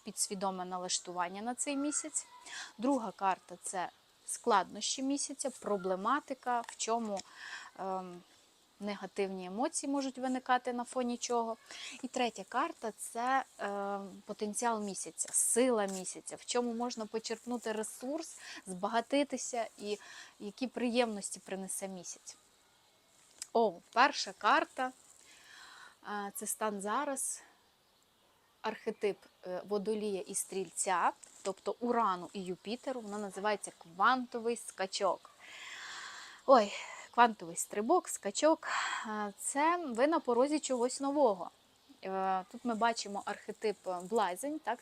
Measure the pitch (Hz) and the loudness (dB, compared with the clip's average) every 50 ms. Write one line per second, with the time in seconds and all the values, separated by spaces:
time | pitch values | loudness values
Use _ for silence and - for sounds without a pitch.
0 | _ 220 196 - - - 208 190 202 190 190 185 180 180 185 180 180 185 - - | _ -12 -2 -2 -2 -2 0 -2 -2 -2 -2 -2 -4 -4 -4 -4 -2 -2 -2 -2
1 | - - 175 180 175 175 185 196 214 240 247 - - 294 285 277 285 294 294 - | -2 -4 -2 -2 -2 -2 -2 -4 -4 -4 -4 -2 -2 -2 0 0 0 0 0 -2
2 | - 311 - - - - - - - - - - - - - - 208 262 285 254 | -4 -4 -6 -6 -8 -8 -16 -20 -16 -14 -12 -12 -12 -12 -10 -2 2 4 4 4
3 | 220 202 180 - 202 190 180 - - - 180 175 - - - 185 175 - - _ | 2 -2 -4 0 2 2 2 0 -4 -14 -16 -12 -10 -6 -4 -4 -4 -4 -6 _
4 | _ _ _ _ _ - - - - 240 220 196 175 175 - 202 214 - - - | _ _ _ _ _ -8 -8 -2 2 6 6 6 6 4 -2 -6 -4 -2 -2 -2
5 | 262 269 277 277 - - 285 - - 269 240 - - 202 208 196 175 185 185 185 | 0 0 0 0 -2 -6 -6 -4 -4 -6 -6 -4 -2 0 0 0 2 0 0 2
6 | 190 220 262 302 - - 277 - - 254 247 240 233 - - - - - 226 233 | 2 2 2 2 0 -4 -8 -6 -2 -2 0 0 -2 -4 -6 -6 -2 0 0 0
7 | 226 214 202 185 - - - - - - - - - - - - 185 190 190 185 | 0 -2 -2 -4 -6 -8 -14 -16 -14 -12 -12 -12 -14 -14 -10 -8 -4 -4 -2 -4
8 | 185 180 175 175 175 _ - - - _ _ _ _ _ _ _ 202 208 202 190 | -4 -6 -12 -14 -16 _ -20 -20 -20 _ _ _ _ _ _ _ -6 -6 -6 -6
9 | - 185 - - 196 190 190 190 185 180 190 208 262 320 - - - 285 277 285 | -8 -8 -2 0 0 0 0 -4 -6 -6 -2 0 0 0 0 -2 -2 0 0 0
10 | 269 269 247 254 247 262 254 254 254 - 254 247 - 247 247 240 240 - - 254 | 0 -2 -2 -2 -2 0 0 -2 2 2 2 2 2 0 -2 -2 -4 -4 -2 0
11 | 254 240 240 240 - - 240 240 233 226 226 - - - - - - - - - | 0 0 0 -2 -2 2 2 2 2 2 -2 -6 -8 -16 -14 -12 -12 -12 -10 -8
12 | - 247 - 254 254 233 - - 190 - - 240 294 339 330 - - 226 208 - | -8 -6 0 0 0 0 0 -4 -12 -4 0 0 0 0 -2 -4 -6 -6 -6 -6
13 | - - - 226 240 254 269 269 - - - - - 202 202 202 196 202 202 196 | -10 -8 -4 -2 0 4 4 4 2 0 -6 -6 -4 -4 -2 -2 -2 -2 -2 -4
14 | 196 196 190 196 - - 208 - 220 214 202 - - 240 226 220 208 202 190 - | -6 -8 -12 -14 -10 -10 -6 -4 -4 -4 -2 0 2 2 2 2 0 -4 -4 -6
15 | - 165 - - - - - - - - - 233 254 262 240 220 202 196 190 190 | -6 -8 -6 -6 -6 0 2 2 4 4 6 6 6 6 6 4 2 2 0 -4
16 | 185 - - 160 - - - - - - - 247 247 240 226 226 240 247 240 226 | -6 -6 -8 -10 -10 -10 -12 -12 -8 0 0 2 2 2 0 -2 -2 -2 -2 -4
17 | 220 214 - 226 - - 233 220 - 240 240 220 - 226 220 214 220 - - - | -6 -4 -4 -4 -2 -2 -6 -6 -4 -4 -4 -4 -2 -2 -2 -2 -2 -4 -6 -8
18 | - 254 285 320 330 - - - - - - 302 - - 185 175 190 233 226 233 | -4 -4 -2 -4 -4 -6 -10 -14 -14 -14 -14 -12 -10 -8 -6 -2 -2 2 2 2
19 | 233 - - 285 294 277 - 240 - - - 240 226 - - - 208 208 208 202 | 2 4 4 4 4 2 0 -6 -6 -4 -2 -4 -4 -4 -6 -8 -4 -4 -4 -4
20 | - - - - - - - _ 208 208 202 - 262 226 - - 233 247 220 247 | -6 -14 -16 -16 -18 -18 -16 _ -10 -10 -6 -4 -4 -4 -2 0 0 2 4 4
21 | 247 226 214 202 185 - - 190 - - 190 190 190 196 - - 202 190 190 185 | 4 4 2 -4 -6 -8 -10 -10 -8 -8 -8 -6 -6 -6 -6 -6 -6 -6 -8 -8
22 | 175 - - - - - - - _ _ _ _ _ _ _ _ _ _ _ _ | -10 -12 -14 -14 -14 -18 -18 -18 _ _ _ _ _ _ _ _ _ _ _ _
23 | _ _ _ - - - - - - - _ 226 233 214 170 - - - - 220 | _ _ _ -20 -20 -20 -18 -18 -18 0 _ 4 4 4 4 -2 -12 -2 4 6
24 | 254 285 - - - 208 190 - - 214 254 311 339 - - - 262 254 262 - | 6 6 6 2 -4 -6 -6 0 4 4 6 6 4 2 -2 -4 -4 -4 -6 -10
25 | - - - - - - - - - - - - - - - - - - - _ | -20 -20 -20 -20 -20 -20 -20 -20 -20 -20 -20 -20 -18 -18 -18 -20 -20 -20 -20 _
26 | - - 208 208 202 202 196 - 220 208 - - 220 220 208 202 185 208 214 254 | -10 -6 -6 -4 -4 -6 -6 -6 -4 -4 -2 0 0 -2 -2 -2 -2 0 0 0
27 | 294 285 269 262 - - - - - - - _ _ _ _ _ _ _ _ _ | 0 0 -2 -2 -2 -4 -4 -6 -10 -18 -20 _ _ _ _ _ _ _ _ _
28 | _ _ _ _ _ _ _ _ _ _ _ _ - 220 214 - - 226 208 - | _ _ _ _ _ _ _ _ _ _ _ _ -6 -6 -6 -4 -4 -6 -4 0
29 | - 208 185 - - - _ _ - 180 180 180 - 190 208 208 190 214 220 214 | 0 0 0 0 -8 -20 _ _ -10 -8 -6 -6 -4 -2 -2 -2 0 0 -2 0
30 | 208 214 196 185 - - 196 - - - - 190 190 165 - - - 196 185 170 | 0 -2 -2 -4 -4 -4 -4 -4 -4 -2 -2 -4 -4 -4 -4 -2 0 2 2 4
31 | 185 233 - - - - - - - 196 185 - - - - - 240 240 240 233 | 4 2 2 0 -12 -20 -20 -6 -4 -4 -4 -2 -2 -4 -4 -2 0 2 2 4
32 | 226 202 185 180 175 - - 208 185 180 185 - - 196 220 247 - 285 262 254 | 4 2 2 0 -4 -8 -8 -8 -4 -4 -6 -6 -4 -6 -6 -6 -4 -6 -6 -6
33 | 226 202 202 208 214 196 180 196 190 214 214 196 - - - - - 165 165 180 | -6 -6 -6 -6 -6 -6 -6 -2 0 0 0 0 -2 -10 -12 -16 -20 -20 0 4
34 | 196 233 254 254 247 240 - 240 220 233 240 220 - - - - 190 196 - - | 6 6 6 4 2 -4 -6 -4 -2 -2 -2 -2 -6 -14 -6 -4 -4 -4 -2 2
35 | 208 185 - - - - - - - - - - - - - - - - - - | 2 2 2 0 -4 -16 -20 -20 -20 -18 -16 -14 -14 -12 -12 -12 -12 -12 -10 -10
36 | - - - - - - - - - - 269 247 208 208 - - - - - - | -12 -12 -12 -14 -14 -16 -18 -10 6 8 8 8 8 6 0 -8 -10 -10 -12 -14
37 | - - - - 240 233 220 - 185 165 170 - - - - 208 214 240 339 370 | -16 -6 6 6 6 6 6 0 -8 -8 -6 -6 -6 -4 -2 -4 2 4 4 4
38 | 349 - - - - 196 - - - 311 320 - - - - - - - - - | 4 0 -8 -6 -6 -6 -2 4 6 6 6 4 2 -2 -2 0 0 0 -2 -4
39 | - 226 214 214 208 208 202 - - - - 277 294 320 349 359 339 277 233 214 | -4 -4 -4 -4 -4 -4 -6 -6 -8 -4 0 4 4 4 4 4 0 -2 2 4
40 | 254 302 339 311 - - 240 226 254 294 302 302 - - 262 247 233 254 - - | 4 4 4 2 2 4 4 6 6 4 4 0 0 0 0 2 2 0 0 -2
41 | 277 277 277 302 285 233 202 180 165 - - _ _ _ _ _ _ _ 277 - | -2 0 4 6 6 6 6 4 -2 -8 -10 _ _ _ _ _ _ _ -20 -10
42 | - 190 190 190 190 190 190 185 185 - - 240 - 240 226 208 226 233 226 - | -8 -4 -2 0 2 2 2 0 0 -4 -12 -6 -2 -2 2 4 4 4 4 2
43 | - 202 202 196 - - 202 202 - - 202 - - 214 202 - - 185 185 175 | -4 -4 -6 -6 -4 -6 -8 -8 -8 -12 -10 -2 0 0 0 0 -4 -6 -6 -4
44 | 180 185 220 233 208 180 180 185 - 294 302 311 - - 233 240 | -4 0 2 2 2 2 0 -2 -4 -4 -4 -4 -2 -4 -4 -4